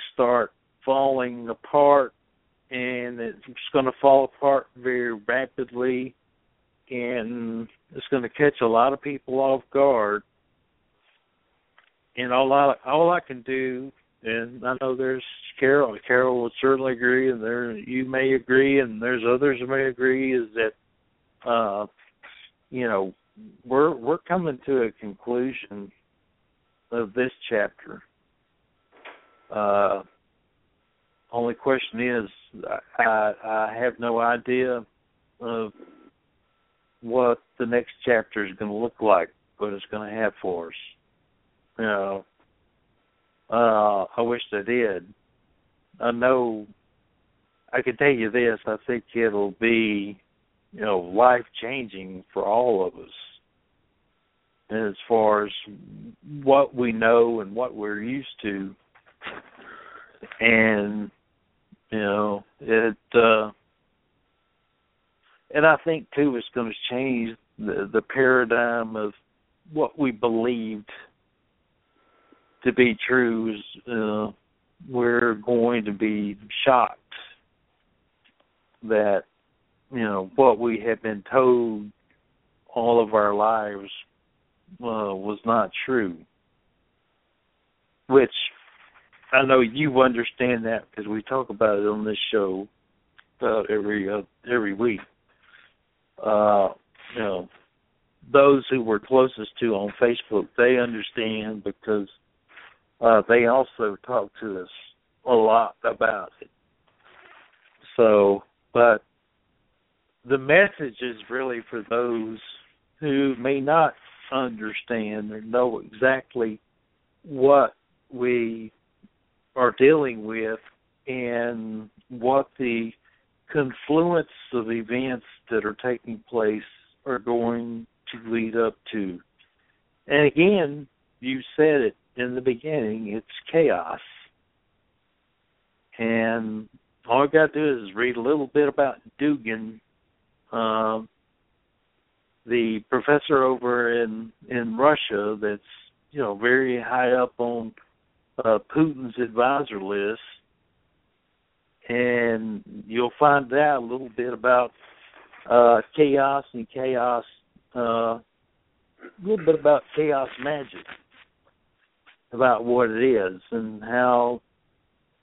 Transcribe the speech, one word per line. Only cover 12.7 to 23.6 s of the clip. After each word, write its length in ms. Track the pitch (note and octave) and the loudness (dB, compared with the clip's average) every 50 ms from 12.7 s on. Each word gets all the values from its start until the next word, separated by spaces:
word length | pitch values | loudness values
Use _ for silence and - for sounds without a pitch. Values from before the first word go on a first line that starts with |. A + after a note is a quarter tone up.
| B2+ - - | 2 0 -2
all 240 | C3 C#3 D#3 E3+ E3+ | 0 2 2 4 4
I 80 | F3 F3 | 2 0
can 220 | - - C3 B2 A#2 | -4 -8 -14 -12 -10
do, 480 | C3 C3 C3 C3 C3 B2+ B2 C3+ C#3 - _ _ _ _ _ - | -6 -6 -4 -4 -4 -6 -8 -10 -14 -16 _ _ _ _ _ -8
and 420 | A2 A2+ A#2 A#2 A#2+ B2 B2+ A2+ | -6 -6 -6 -6 -8 -12 -8 -6
I 100 | B2 B2+ B2+ | -6 -6 -4
know 140 | C3+ C3 C3 | -4 -4 -4
there's 280 | B2+ C3 C3 C3 B2+ - - - - - - - - | -2 -2 -4 -4 -6 -8 -14 -18 -20 -20 -20 -4 0
Carol, 380 | C3+ C3 C#3 C#3+ C#3+ A#2 G#2+ G2+ - - | 4 4 6 6 4 2 0 -4 0 2
Carol 360 | B2 B2 B2+ B2+ B2+ B2 A#2+ | 4 4 4 4 2 0 -2
would 80 | A#2 - - | -4 -4 0
certainly 340 | - C3+ C3+ C3 C3+ C3 B2+ | 2 2 2 2 0 -2 -2
agree, 380 | A#2 B2 B2 B2+ C3 C3 C3 | 0 2 2 2 2 2 0
and 100 | B2+ A2+ | 0 -2
there, 300 | G#2+ A2+ A#2+ A#2+ B2 A#2+ | -4 -4 -4 -4 -4 -6
you 340 | A2+ G#2 A2 A#2+ B2+ C3 C3 | -8 -10 -10 -8 -6 -6 -4
may 280 | B2+ C3 C3 C3 C3+ C3+ | -4 -2 0 2 2 2
agree, 460 | B2+ A#2+ - B2+ C3 C3+ C#3 C#3 C#3 | 0 0 2 4 4 4 4 4 2
and 220 | C3 A#2 A2 G#2+ | 2 0 -4 -6
there's 220 | A2+ B2 B2+ A#2 A2 A#2 | -4 -4 -2 -2 0 0
others 320 | B2 B2+ C#3+ D3 C3 A#2+ | 2 2 2 0 0 -2
who 80 | B2+ B2+ | -4 -4
may 180 | C3+ C3+ C3+ | -2 -2 -2
agree, 520 | C3 B2 B2 B2+ C3 C3 C3 C3 C3 C3 B2 | -4 -2 -2 0 0 0 0 0 -2 -2 -2
is 120 | A#2 G#2+ G#2+ | -4 -4 -4
that, 920 | A2+ A2 A2 - _ _ _ _ _ _ _ _ _ _ _ _ _ - A#2+ | -2 -2 -2 -4 _ _ _ _ _ _ _ _ _ _ _ _ _ -6 -2
uh, 360 | A#2 A#2 A2+ G#2 G2 G#2 G#2 G2+ _ _ _ _ _ _ - - - - - _ _ _ _ _ | -2 0 0 -2 -4 -6 -8 -8 _ _ _ _ _ _ -20 -20 -20 -20 -20 _ _ _ _ _
you 180 | - B2+ B2 A#2 | -8 -6 -4 -2
know, 260 | G#2+ G2 G2 F#2+ F2+ _ _ _ _ - A3 G#3+ - _ | -2 -2 -2 -4 -8 _ _ _ _ -20 -20 -20 -20 _